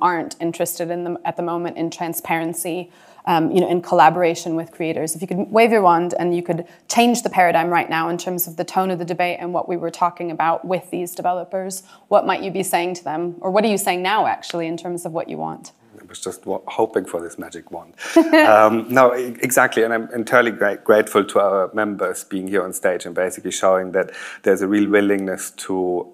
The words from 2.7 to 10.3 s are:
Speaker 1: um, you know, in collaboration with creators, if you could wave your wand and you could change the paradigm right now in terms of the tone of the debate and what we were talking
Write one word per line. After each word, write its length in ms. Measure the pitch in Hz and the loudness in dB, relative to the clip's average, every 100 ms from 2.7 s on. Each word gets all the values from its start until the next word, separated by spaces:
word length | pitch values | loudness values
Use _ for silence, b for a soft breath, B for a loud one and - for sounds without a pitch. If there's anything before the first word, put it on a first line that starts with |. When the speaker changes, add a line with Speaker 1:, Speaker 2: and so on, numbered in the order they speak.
| 170 175 B B B | -8 -10 B B B
Speaker 1:
um, 260 | - 170 160 | 0 2 4
you 120 | 185 | 2
know, 80 | 180 | 2
in 100 | 175 | 0
collaboration 760 | 175 175 156 170 175 170 180 165 | 2 6 6 6 0 0 -4 -6
with 160 | 165 | -6
creators, 420 | - 160 160 156 160 | -6 -4 -4 -4 -6
if 60 | |
you 60 | 185 | -6
could 220 | 185 - | -4 0
wave 200 | 220 226 | 4 4
your 100 | 220 | 6
wand 320 | 185 170 175 - | 4 4 0 -2
and 180 | 175 175 | -2 -2
you 60 | |
could 240 | 175 165 - B - | -2 -6 -6 B -4
change 340 | 233 240 240 | 2 4 2
the 80 | 208 | 0
paradigm 400 | 196 180 165 170 | 2 4 4 2
right 180 | 170 - | 0 0
now 220 | 160 165 | -2 -2
in 80 | 170 | -4
terms 280 | - 180 170 | -4 -6 -6
of 100 | 160 | -6
the 80 | |
tone 260 | 175 190 190 | -4 0 0
of 80 | 175 | -2
the 60 | 170 | -4
debate 320 | 175 175 - | -2 -2 -2
and 140 | 175 | -4
what 160 | 175 - | -6 -4
we 80 | 175 | -4
were 120 | 165 | -6
talking 400 | - 175 175 175 | -2 -2 -2 -8